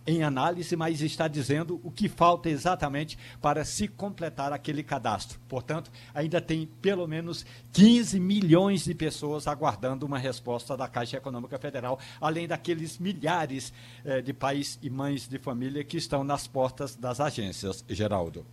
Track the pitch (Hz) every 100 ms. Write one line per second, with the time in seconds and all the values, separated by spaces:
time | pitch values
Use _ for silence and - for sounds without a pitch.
0 | - 165 151 131 156 175 160 170 165 156
1 | 151 - 160 147 127 147 165 170 160 -
2 | 202 - 175 175 165 147 175 180 147 143
3 | 156 - - - 147 151 143 - 208 -
4 | 202 175 160 123 139 143 - 147 143 139
5 | 117 104 - - - 127 120 156 - -
6 | - 147 156 170 160 160 156 - 196 190
7 | 165 160 170 - - - - - 214 240
8 | 202 190 185 208 175 170 196 190 180 170
9 | 156 - 147 151 151 139 147 101 127 135
10 | 143 139 131 120 123 120 - 127 123 123
11 | 120 135 135 120 120 131 143 131 123 131
12 | - - 151 160 170 160 170 160 160 -
13 | 180 175 151 170 151 135 120 - - -
14 | - 131 123 131 135 143 139 - 139 131
15 | 143 139 120 131 139 120 131 143 139 165
16 | - 143 139 139 - 135 131 127 139 117
17 | 123 120 151 - 98 - 98 - - 101
18 | 104 98 85 82 -